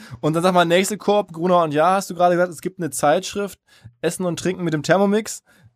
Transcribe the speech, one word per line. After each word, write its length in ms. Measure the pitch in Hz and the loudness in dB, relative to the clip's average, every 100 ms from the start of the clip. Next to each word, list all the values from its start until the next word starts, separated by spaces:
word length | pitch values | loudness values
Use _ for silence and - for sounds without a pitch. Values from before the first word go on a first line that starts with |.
| - 120 | -16 -6
Und 140 | 151 160 | -2 0
dann 80 | |
sag 100 | 180 | 2
mal, 120 | 180 170 | 2 4
nächste 320 | 175 196 214 | 2 0 -2
Korb, 340 | - 208 196 | 0 0 0
Gruner 320 | 165 180 175 | -4 2 2
und 100 | 160 | 2
Jahr, 220 | 143 170 190 | 2 2 0
hast 140 | 190 | -2
du 60 | 170 | 0
gerade 200 | 175 175 | 2 2
gesagt, 160 | 180 | 0
es 100 | 160 | -4
gibt 180 | 180 - | -10 -8
eine 100 | 160 | -8
Zeitschrift, 720 | - 147 175 185 208 202 - _ _ - _ | -2 2 2 -2 -8 -8 -12 _ _ -20 _
Essen 240 | 165 175 180 | -6 -4 -4
und 120 | 160 | -4
Trinken 240 | 175 180 | -4 -4
mit 100 | 170 | -2
dem 100 | 156 | -2
Thermomix. 600 | - 180 202 208 214 - _ _ _ | 2 4 4 0 -2 -12 _ _ _